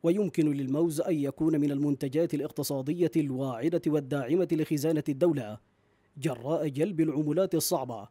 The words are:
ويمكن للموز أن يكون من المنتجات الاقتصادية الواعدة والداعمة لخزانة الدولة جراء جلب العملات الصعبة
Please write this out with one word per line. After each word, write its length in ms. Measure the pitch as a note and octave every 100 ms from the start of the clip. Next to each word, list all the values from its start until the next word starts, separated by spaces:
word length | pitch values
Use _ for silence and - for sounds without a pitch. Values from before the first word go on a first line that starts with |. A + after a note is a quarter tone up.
ويمكن 480 | E3 F#3 G3 D#3 D3+
للموز 500 | C#3 C3+ C#3+ E3+ D3+
أن 140 | E3+ D#3+
يكون 440 | C#3 - D#3 D#3
من 120 | D3
المنتجات 600 | C#3 D3 C#3+ C#3 C#3+ E3+
الاقتصادية 800 | D3 D3 - C#3 C#3 C3 E3+ E3+ E3
الواعدة 640 | D3 B2+ C3+ A#2 C#3+ E3+ E3
والداعمة 600 | D3+ C3+ C#3+ B2 E3+ F3
لخزانة 520 | D#3 D3+ D3+ D3+ D#3 D3
الدولة 480 | C3+ F3 D3 G#2+ G#2+ _ _ _ _ _ -
جراء 500 | D3+ A#2+ B2 E3 D#3
جلب 340 | C3+ D#3+ E3
العملات 540 | D#3 C#3+ D3+ D3+ F#3+ E3
الصعبة 520 | - E3+ B2+ A2+ G2+